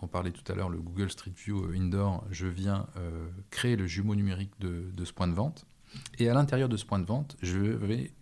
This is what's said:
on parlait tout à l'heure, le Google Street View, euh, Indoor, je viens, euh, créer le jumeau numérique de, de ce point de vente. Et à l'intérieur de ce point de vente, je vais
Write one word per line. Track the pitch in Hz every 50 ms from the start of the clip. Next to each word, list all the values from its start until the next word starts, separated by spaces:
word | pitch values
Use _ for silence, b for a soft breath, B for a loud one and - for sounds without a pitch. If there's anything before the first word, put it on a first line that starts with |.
on | - 85
parlait | - 92 90 90
tout | 85 - - -
à | 95
l'heure, | 95 95 90
le | 87 85
Google | 85 85 87 92 101 92
Street | - - - 95 92
View, | - - 101 104 98 92
euh, | 87 85
Indoor, | 95 95 90 90 98 101 101 92 87 - 98
je | 92 82 92 92
viens, | 87 92 95 101 101 98 - - - 92
euh, | 90 85 82 82 82 82 87 92 98 -
créer | - - - 123 120 107
le | 95 87
jumeau | 80 92 98 107 104
numérique | 104 101 98 92 90 101 101 - -
de, | 101 92 87 85 90 92 92
de | 92 90
ce | - -
point | - 92 87
de | 85
vente. | 87 110 151 165 - - - - B B B B 139 B B B -
Et | 120 117
à | 120
l'intérieur | 139 147 143 139 127 135 127
de | 117
ce | 101 -
point | - - 98
de | 90
vente, | 87 110 135 147 139 - -
je | - 90 90 95
vais | 98 104 113 110 104 98 110 123 131 - - -